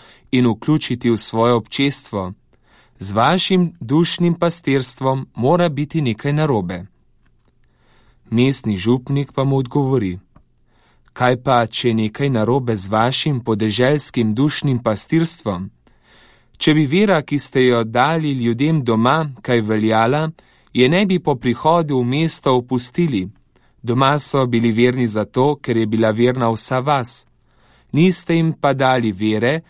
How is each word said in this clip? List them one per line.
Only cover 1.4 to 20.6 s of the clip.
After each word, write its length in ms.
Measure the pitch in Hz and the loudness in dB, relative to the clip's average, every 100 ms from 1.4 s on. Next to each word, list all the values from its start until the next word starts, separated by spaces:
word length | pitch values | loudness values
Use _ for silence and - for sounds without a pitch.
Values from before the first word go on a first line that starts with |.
| 117 | 2
občestvo? 800 | 117 110 - 139 - - 104 90 - _ _ _ _ _ - | 2 -2 -2 -2 -2 -4 -8 -8 -12 _ _ _ _ _ -12
Z 140 | 98 | -4
vašim 600 | 104 131 180 - 185 170 - | 0 2 2 0 0 0 -4
dušnim 540 | 117 151 170 - 175 | -2 0 0 0 0
pastirstvom 920 | 170 170 - - 135 127 - 135 135 131 | 0 0 -2 -2 -2 -2 -2 -2 -2 -6
mora 340 | - 127 170 175 | -2 0 2 0
biti 340 | 139 147 165 | -2 -4 -2
nekaj 300 | 131 107 143 | -2 -2 -2
narobe." 540 | 147 151 113 87 90 98 _ _ _ _ _ _ _ _ _ _ _ _ _ - | 0 0 0 -2 -8 -12 _ _ _ _ _ _ _ _ _ _ _ _ _ -4
Mestni 460 | 113 131 135 110 98 | 0 2 0 -2 -2
župnik 560 | 107 131 127 139 143 | 0 0 0 -4 -4
pa 120 | - | -2
mu 120 | 135 135 | 0 0
odgovori: 640 | 123 147 135 131 98 90 - _ _ _ _ _ _ _ _ | 0 -2 0 0 -2 -6 -14 _ _ _ _ _ _ _ _
"Kaj 300 | - 123 123 | -2 0 0
pa, 240 | 131 123 113 | 2 2 0
če 220 | - 123 | -2 0
je 60 | |
nekaj 360 | 110 110 - 139 | 0 -2 -2 -2
narobe 460 | 117 107 135 120 107 | 0 0 0 -2 -4
z 120 | 95 | -2
vašim 520 | 107 120 131 156 131 | 0 0 0 -2 -2
podeželskim 920 | 113 104 110 107 127 147 - 120 110 | -2 -2 0 0 2 2 0 0 0
dušnim 440 | 107 147 - 147 120 | 0 -2 0 -2 -2
pastirstvom? 920 | 117 104 - 160 165 - 107 90 98 - _ _ _ - _ _ _ - | -2 -4 0 0 0 -2 -4 -6 -8 -16 _ _ _ -20 _ _ _ -2
Če 180 | - | 2
bi 120 | 156 139 | 4 2
vera, 360 | 175 208 165 | 2 2 2
ki 160 | - 147 | 0 -2
ste 260 | - 135 | 0 2
jo 200 | 127 117 | 4 2
dali 480 | 113 117 139 165 151 | 0 0 2 0 -2
ljudem 520 | 135 117 117 147 160 | -2 -2 0 0 0
doma, 460 | 117 110 120 156 151 127 | 0 2 2 2 -2 -6
kaj 180 | - 120 | -2 0
veljala, 720 | 107 110 110 110 113 147 156 - _ _ | 0 0 2 2 2 0 -4 -8 _ _